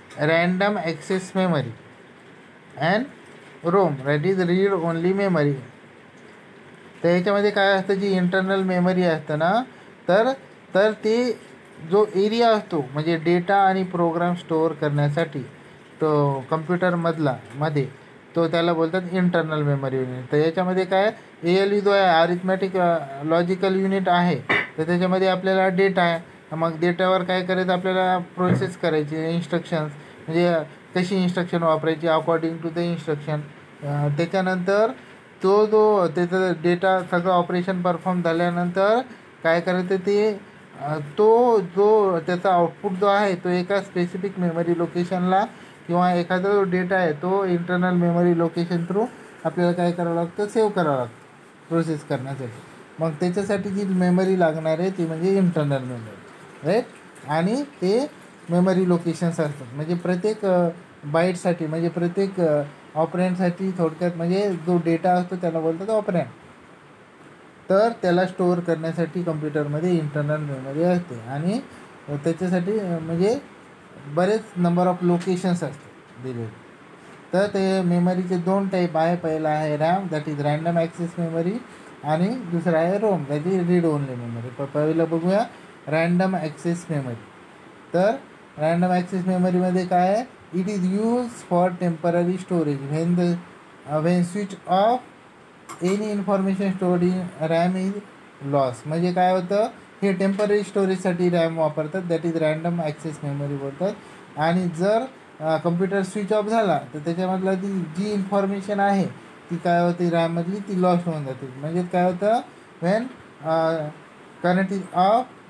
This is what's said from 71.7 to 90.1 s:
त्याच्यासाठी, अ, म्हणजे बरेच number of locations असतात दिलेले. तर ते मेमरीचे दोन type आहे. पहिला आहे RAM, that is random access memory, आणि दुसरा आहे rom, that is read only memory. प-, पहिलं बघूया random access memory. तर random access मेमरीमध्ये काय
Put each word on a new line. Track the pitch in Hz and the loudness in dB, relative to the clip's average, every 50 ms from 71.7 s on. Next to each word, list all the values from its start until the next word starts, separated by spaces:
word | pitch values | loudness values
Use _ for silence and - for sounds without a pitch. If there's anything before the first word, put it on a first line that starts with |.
| - - - - - - - - | -18 -20 -20 -20 -20 -18 -10 -8
त्याच्यासाठी, | 147 143 147 165 165 165 185 180 185 180 175 196 214 220 | -8 -4 -2 -2 -2 -2 -2 -2 0 0 0 0 -2 -2
अ, | 196 180 170 165 | -2 -2 -4 -4
म्हणजे | 165 165 165 170 185 208 247 285 - - - - - - - - - - - - 135 | -4 -4 -2 0 2 0 0 -2 -4 -12 -20 -20 -20 -20 -20 -20 -20 -20 -20 -18 -16
बरेच | 143 143 165 180 196 214 220 214 - - 180 | -6 -2 0 2 2 0 -2 -4 -6 -2 0
number | 175 175 170 175 180 | 2 2 2 2 2
of | 185 175 175 180 | 2 0 2 2
locations | 175 175 175 - 190 185 180 - 185 | 2 2 2 0 -2 -2 0 0 0
असतात | 175 170 165 135 - - - - - - - - - 120 123 | 0 0 -2 -6 -8 -12 -18 -20 -20 -20 -20 -20 -20 -14 -12
दिलेले. | 131 123 117 113 110 113 - - - - - - - - - - - - - - - - | -10 -8 -8 -8 -10 -12 -16 -20 -20 -20 -20 -20 -20 -20 -20 -20 -20 -20 -20 -10 -2 0
तर | 185 202 | 0 0
ते | 208 202 196 190 190 190 190 | 2 0 0 0 2 0 2
मेमरीचे | 180 175 175 175 175 180 180 180 185 180 185 | 2 2 2 4 2 2 2 0 -2 -2 -2
दोन | 175 170 185 190 202 196 | -2 0 0 0 0 0
type | 190 190 180 175 170 156 | 0 0 0 0 0 2
आहे. | 160 160 170 175 | 2 2 2 0
पहिला | 170 175 160 156 156 156 151 | 0 -2 -4 -2 -2 0 0
आहे | 151 151 156 151 151 | 0 0 -2 -2 -2
RAM, | 147 156 165 180 196 196 | 0 2 2 2 0 -2
that | 170 156 151 151 160 151 | -4 -6 -4 -4 -4 -6
is | 143 | -2
random | 143 147 147 151 160 170 170 | -2 -2 -2 -2 -2 0 0
access | 170 165 165 - - 175 170 - 175 | 0 0 -2 -4 -6 -8 -6 -4 -6
memory, | 170 165 160 165 170 180 214 247 - - - - - - - - - | -6 -4 -2 -2 -2 -2 -4 -4 -8 -12 -20 -20 -20 -20 -20 -10 -4
आणि | 143 156 160 180 | -2 0 0 0
दुसरा | 208 254 262 214 170 175 170 - 180 165 156 | 0 -2 -6 -6 -4 -4 -2 0 2 2 2
आहे | 165 175 190 202 | 2 2 0 0
rom, | 220 214 190 160 | 0 0 0 0
that | 143 135 147 147 151 | -2 -4 -4 -4 -2
is | 180 190 185 | -2 0 0
read | 175 175 180 180 170 | 2 2 2 2 4
only | 160 151 143 143 131 127 | 2 0 0 -2 -4 -6
memory. | 120 120 117 117 117 117 127 123 | -8 -8 -8 -8 -8 -10 -10 -8
प-, | - 139 139 - | -8 -10 -4 -2
पहिलं | 151 151 156 160 165 165 160 | 0 0 0 2 0 0 0
बघूया | 165 165 165 180 190 208 240 240 - - - - - - - | 0 -2 0 0 0 0 0 -2 -6 -16 -20 -20 -20 -16 -8
random | 139 151 160 165 170 175 175 190 190 190 | -4 -2 0 2 2 2 2 2 0 0
access | 170 156 151 147 - - 175 170 170 - - | -2 -4 -6 -8 -6 -4 -4 -4 -4 -6 -6
memory. | 160 143 131 123 117 110 - - - - - - - - - - - - - - - | -6 -4 -4 -6 -10 -10 -14 -20 -20 -20 -20 -20 -20 -20 -20 -20 -20 -20 -16 -4 0
तर | 170 190 208 247 277 - - - - - - - | 2 2 2 0 -2 -8 -16 -20 -20 -20 -20 -8
random | 151 151 160 170 175 180 180 | -4 -2 0 0 2 2 2
access | 180 180 180 180 196 185 175 | 0 0 -2 -2 -4 -4 -2
मेमरीमध्ये | 185 185 180 180 185 180 180 180 185 180 180 180 | 0 0 2 2 2 2 2 2 2 0 0 0
काय | 180 185 175 180 185 | 2 2 2 4 4